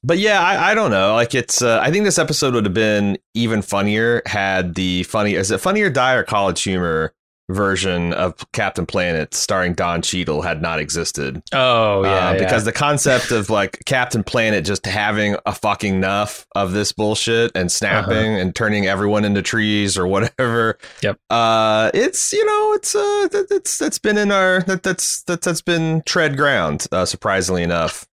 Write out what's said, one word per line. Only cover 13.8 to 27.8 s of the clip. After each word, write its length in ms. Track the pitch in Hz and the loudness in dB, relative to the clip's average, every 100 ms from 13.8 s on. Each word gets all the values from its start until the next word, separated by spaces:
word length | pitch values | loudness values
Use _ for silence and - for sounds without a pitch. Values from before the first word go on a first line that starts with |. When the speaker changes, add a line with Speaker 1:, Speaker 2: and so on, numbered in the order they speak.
| - | -2
Speaker 1:
Captain 380 | 131 123 117 101 | 0 0 -2 -2
Planet 400 | 127 113 104 82 | 0 2 0 0
just 200 | 101 - | -4 -4
having 520 | 101 104 104 104 101 - | -2 0 0 0 -2 -4
a 80 | |
fucking 400 | 101 107 101 104 95 | -4 -2 -2 -2 0
enough 520 | 95 101 104 - - - | 0 0 -2 -6 -8 -4
of 160 | 98 | -2
this 180 | 95 101 | 0 -2
bullshit 580 | - 107 107 - 117 117 - | -2 -2 0 0 0 0 0
and 160 | 90 | -2
snapping 600 | - 104 101 92 107 110 | -2 0 0 0 0 0
Speaker 2:
Uh-huh. 80 | 107 | 0
Speaker 1:
and 140 | 92 - | -2 -2
turning 320 | 110 104 95 | -2 0 0
everyone 360 | 95 101 107 | 0 0 2
into 180 | 104 101 | 2 0
trees 560 | 95 113 107 104 101 95 | 0 -2 0 0 0 -2
or 80 | 90 | 0
whatever. 680 | 98 113 - 127 117 113 - - - | 0 -2 -2 -2 0 0 -2 -10 -6
Speaker 2:
Yep. 160 | 107 98 _ | -4 -4 _
Speaker 1:
Uh, 640 | 117 113 113 110 107 110 | 0 2 4 4 2 2
it's, 400 | - 262 370 - | 2 0 -2 -2
you 120 | 403 427 | 0 0
know, 280 | 427 427 | 2 0
it's, 200 | 427 - 415 | 0 -2 -2
uh, 320 | 403 415 392 | 0 0 0
th-, 160 | 403 381 | -2 -2
it's, 300 | 392 - - | -2 -2 -4
it's 180 | 311 - | -4 -2
been 180 | 214 208 | 0 0
in 140 | 202 | 2
our, 280 | 202 185 185 | 2 4 2
that, 200 | 180 185 | 0 -2
that's, 400 | - 175 - - | -2 -2 -2 -4
that, 180 | - 175 | -4 -4
that's 200 | - 165 | -2 -4
been 400 | - 170 160 160 - | 0 0 0 -2 0
tread 300 | 185 156 139 | 0 0 2
ground, 520 | 147 127 82 73 - | 2 2 0 -2 -2
uh, 140 | 92 90 | -2 -2
surprisingly 580 | - 110 95 90 92 | -2 0 0 0 0
enough. 420 | 85 85 | 0 0